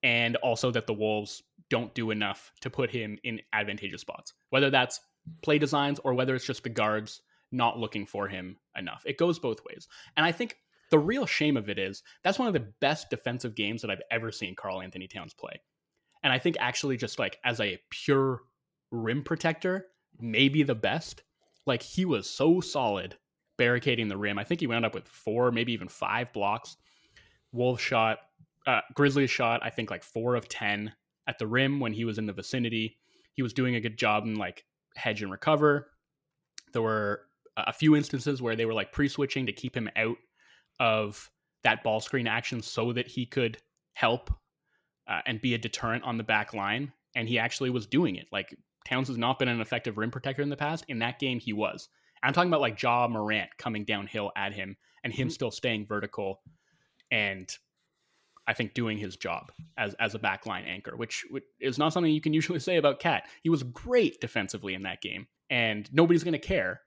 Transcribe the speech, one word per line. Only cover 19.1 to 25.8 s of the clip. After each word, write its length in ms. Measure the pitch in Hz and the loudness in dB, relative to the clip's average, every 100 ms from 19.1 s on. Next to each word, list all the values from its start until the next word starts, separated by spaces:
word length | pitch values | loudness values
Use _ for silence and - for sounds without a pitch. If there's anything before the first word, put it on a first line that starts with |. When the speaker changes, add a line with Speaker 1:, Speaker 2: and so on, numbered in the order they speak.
| 127 | -2
Speaker 1:
protector, 640 | 139 160 165 165 185 190 185 _ _ _ | -2 0 0 0 -2 -2 -6 _ _ _
maybe 440 | 117 110 135 147 | -2 4 6 6
the 120 | 139 | 2
best. 480 | 113 110 143 - - _ _ _ _ - | 2 0 -2 -6 -16 _ _ _ _ -2
Like, 160 | 123 | -2
he 220 | - - 185 | -2 -2 2
was 220 | 120 - | 0 -2
so 320 | - 147 180 | 2 6 6
solid 560 | - 151 120 101 90 - _ _ _ - | 4 0 0 0 -4 -12 _ _ _ 2
barricading 520 | 120 123 135 120 110 | 2 4 2 0 0
the 80 | 98 | -2
rim. 220 | 104 101 | -2 -4
I 60 | |
think 160 | 101 165 | -2 -2
he 60 | 131 | 0
wound 180 | 117 | 0
up 100 | 113 | 0
with 120 | - - | -2 -12
four, 460 | - - 113 123 | -10 -4 2 2
maybe 200 | 117 117 | 2 0
even 140 | 113 | -2